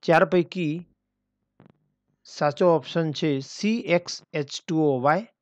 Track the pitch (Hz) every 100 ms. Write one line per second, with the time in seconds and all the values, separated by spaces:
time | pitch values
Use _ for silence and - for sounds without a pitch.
0 | - 160 175 180 175 185 160 160 175 _
1 | _ _ _ _ _ _ - _ _ _
2 | _ _ _ - 151 143 185 160 - 170
3 | 165 143 165 139 131 - 208 226 151 175
4 | 175 - _ 160 139 - - 160 156 131
5 | 131 165 233 _